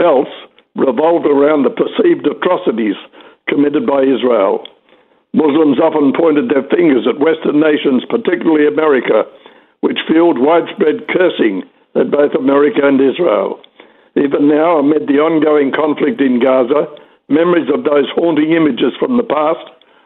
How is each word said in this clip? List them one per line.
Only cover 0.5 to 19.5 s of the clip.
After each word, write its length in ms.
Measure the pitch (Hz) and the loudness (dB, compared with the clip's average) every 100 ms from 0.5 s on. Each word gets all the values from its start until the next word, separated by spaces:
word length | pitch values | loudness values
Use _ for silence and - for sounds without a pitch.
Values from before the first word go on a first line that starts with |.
| _ _ | _ _
revolved 560 | - 139 120 160 170 143 | -4 -2 0 0 2 2
around 320 | 139 143 156 | 2 2 2
the 80 | 131 | 0
perceived 560 | - 147 - 170 151 143 | -2 -4 0 0 0 -2
atrocities 720 | 143 180 180 - 220 107 95 - - - _ - | -4 -2 -2 -2 -4 -4 -6 -10 -20 -20 _ -6
committed 400 | 147 143 147 127 | 0 0 0 0
by 160 | 139 | 0
Israel. 600 | 135 123 123 113 98 - - _ _ _ _ _ _ | 0 0 0 0 0 -2 -8 _ _ _ _ _ _
Muslims 460 | - 151 143 156 127 | 0 0 2 2 2
often 340 | 160 151 139 | 0 2 0
pointed 360 | 131 165 147 123 | 2 0 0 0
their 180 | 139 - | -2 -2
fingers 380 | 180 170 131 113 | 0 2 2 0
at 120 | 127 | 0
Western 400 | 156 156 - 147 | 0 0 -2 0
nations, 440 | 156 147 143 127 - | 2 0 0 -2 -2
particularly 580 | 117 147 180 165 156 147 | -4 0 0 2 2 2
America, 560 | 143 156 131 - 110 - - - - _ - | 2 2 2 2 0 0 -8 -20 -20 _ -6
which 180 | - 123 - | -4 -4 0
fueled 320 | 160 170 135 | 2 2 2
widespread 680 | 139 170 - - 151 151 - | 2 2 0 -2 -2 -2 -4
cursing 540 | 185 180 - 117 92 - _ _ 127 | 0 0 0 -2 -2 -12 _ _ -4
at 160 | 127 | -2
both 220 | 143 147 | 0 0
America 480 | 160 135 139 147 147 | 0 0 2 2 2
and 160 | 139 135 | 0 2
Israel. 580 | 135 - 175 101 98 - - _ - _ _ - | 2 0 0 0 -2 -8 -16 _ -20 _ _ -4
Even 320 | 143 151 143 | -2 0 2
now, 320 | 151 165 160 | 2 2 2
amid 280 | 139 151 147 | 0 0 0
the 140 | 139 | 0
ongoing 500 | 160 160 151 151 135 | 2 0 0 0 0
conflict 500 | 127 151 143 151 113 | -2 -4 -2 -4 -2
in 200 | 135 123 | 0 0
Gaza, 480 | 131 131 120 147 165 - - _ - | 2 0 0 -2 -2 -10 -20 _ -4
memories 400 | 147 175 175 127 | 0 2 0 0
of 140 | 139 | -4
those 260 | 127 147 135 - | 0 0 0 -2
haunting 360 | 170 151 156 | -2 0 0
images 460 | 165 156 117 135 - | 2 0 0 -4 -2
from 200 | 139 123 | -2 -2
the 100 | - | -2
past 340 | 147 156 | -2 -2